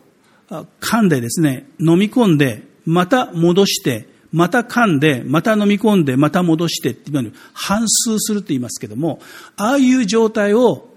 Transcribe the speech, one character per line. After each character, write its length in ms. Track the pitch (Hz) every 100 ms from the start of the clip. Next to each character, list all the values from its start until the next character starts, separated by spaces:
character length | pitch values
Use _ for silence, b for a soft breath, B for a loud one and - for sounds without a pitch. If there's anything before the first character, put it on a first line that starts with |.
| _ _ b b b
う、 40 |
あ、 120 | 165 - -
噛 220 | - 233
ん 60 | 202
で 120 | 139
で 80 | 117
す 120 | 180
ね、 280 | 151 127 - -
飲 180 | 160 170
み 140 | 208
込 240 | 254 220 147
ん 20 |
で、 300 | 139 110 - _ -
ま 220 | 170 180
た 240 | 254 247
戻 340 | 170 170 180 202
し 160 | -
て、 280 | 151 113 - b b
ま 160 | 160 175
た 100 | 247
噛 260 | 233 247 226
ん 140 | 147
で、 240 | 156 127 127
ま 160 | 151
た 120 | 233
飲 140 | 214 208
み 120 | 208
込 180 | 220 202
ん 80 | 139
で、 120 | 127
ま 120 | 147
た 140 | 180
戻 240 | 180 160 170
し 140 | -
て 100 | 139
っ 20 |
て 160 | 107 -
い 40 |
う 20 | 143
の 60 |
に 120 | 110 B B
反 300 | - - 202
芻 340 | 226 - 233 214
す 140 | 214
る 80 | 208
と 80 | -
言 80 | 135
い 20 |
ま 100 | 120
す 100 | -
け 80 | 113
ど 100 | 107
も、 220 | 160 - B B B -
あ 180 | 208
あ 40 | 285
い 160 | 254
う 120 | 262 208
状 240 | 226 220
態 240 | 220 202
を 360 | 214 240 139 -